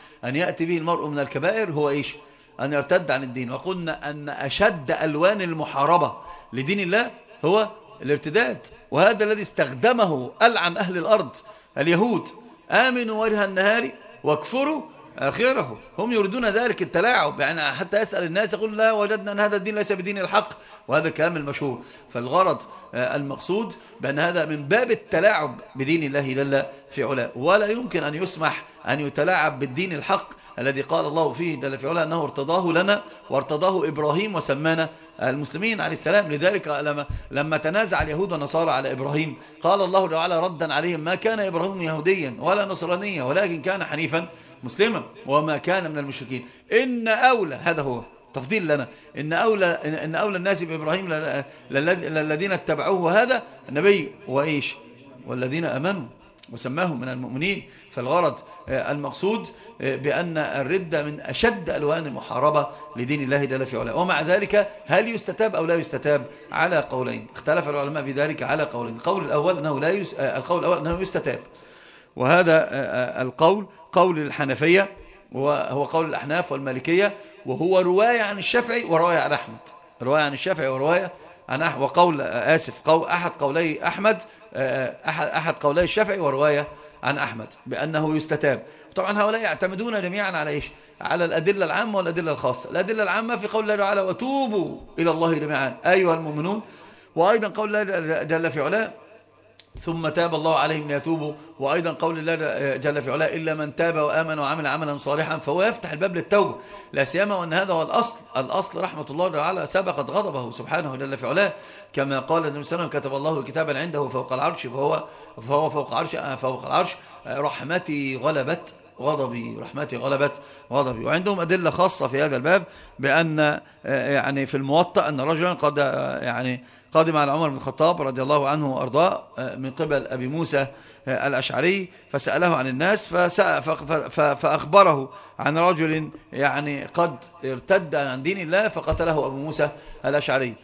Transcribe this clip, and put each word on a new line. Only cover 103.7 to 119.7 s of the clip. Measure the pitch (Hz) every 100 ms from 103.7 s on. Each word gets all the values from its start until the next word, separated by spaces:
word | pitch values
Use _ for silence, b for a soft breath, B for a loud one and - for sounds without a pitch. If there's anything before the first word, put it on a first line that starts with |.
| 131
تاب | 170 160
وآمن | 147 156 160 156
وعمل | 139 160 147
عملا | 147 156 143
صالحا"، | 139 147 156 156
فهو | - 165
يفتح | 208 226 165
الباب | 156 190 175
للتوبة، | - 202 196 - B B B
لا | -
سيما | 135 165 202 196
وأن | 170
هذا | 165 196
هو | 170
الأصل. | 151 - 233 - - -
الأصل | 131 185 190 165
رحمة | 180 156 -
الله | 143 185
تعالى | 156 156 190 151
سبقت | 185 190 165 123
غضبه | 160 196 139 120
سبحانه | 113 120 160 151 131
جل | 139 139
في | 123
علاه، | 156 202 B B B B
كما | - 139 139
قال | 127 165 156
النبي | 143
صلى | 139 170
الله | 160
عليه | 147
وسلم: |
"كتب | 135 135
الله | 147 156
كتابا | 117 160 156 135
عنده | 170 147 135
فوق | 123 -
العرش"، | 127 147 170 131
فهو، | 123 143 156 B B B - 113
فهو | 143 156
فوق | 147 131
عرش، | 120 165 165 - 131
فوق | 131 127 -
العرش: | 139 185 - B B -
"رحمتي | 127 143 - 127 175 175 147 139 131
غلبت | 117 147 131 165 - - - -
غضبي"، | 135 151 131 120 113 110
رحمتي | 117